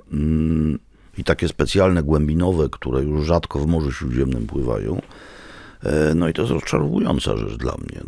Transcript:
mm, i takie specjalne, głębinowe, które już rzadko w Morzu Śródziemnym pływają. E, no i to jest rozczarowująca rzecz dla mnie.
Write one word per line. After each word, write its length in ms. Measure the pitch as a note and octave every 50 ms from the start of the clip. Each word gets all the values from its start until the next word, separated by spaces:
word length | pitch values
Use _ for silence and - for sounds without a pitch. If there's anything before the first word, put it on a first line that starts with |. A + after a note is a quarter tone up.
| - - D2+
mm, 680 | D2 D2+ D#2 D#2+ D#2 D#2+ D#2+ D#2+ D#2 D#2 D#2 C#2+ - _ - - - - - - -
i 60 | -
takie 240 | - D#2+ - F2 D#2+
specjalne, 560 | - - D2 - - G2 F#2 F#2+ F2+ E2+ D2
głębinowe, 680 | C#2+ D#2 D2 D2+ D2 D#2 E2 F2 F#2 F#2 D#2+ D2+ C2+
które 340 | - - - B1+ B1 C2 C#2
już 220 | D2+ D2+ D2+ D2
rzadko 340 | D#2+ E2+ E2+ - - - C#2+
w 80 | D2 D#2
Morzu 240 | E2+ D#2+ D2+ C#2
Śródziemnym 560 | C2+ - C#2+ C2+ A#1+ B1 C2+ C2 C2 A#1 A1 G#1+
pływają. 540 | - C#2 B1+ A#1+ A1 G1+ G1+ A1 - - - - - - - - - - - - - - - - - - -
E, 300 | - D2 D2+ D#2 D#2 D#2+
no 120 | E2+ E2+ E2
i 40 | D#2+
to 80 | -
jest 120 | - - -
rozczarowująca 840 | D2+ - - - - - D3 E3+ G#3 - - - - - - G#1 G#1+
rzecz 180 | G#1+ G1+ A1
dla 160 | - B1+ B1
mnie. 300 | G1+ - - G1+ G1+ G1+ G1+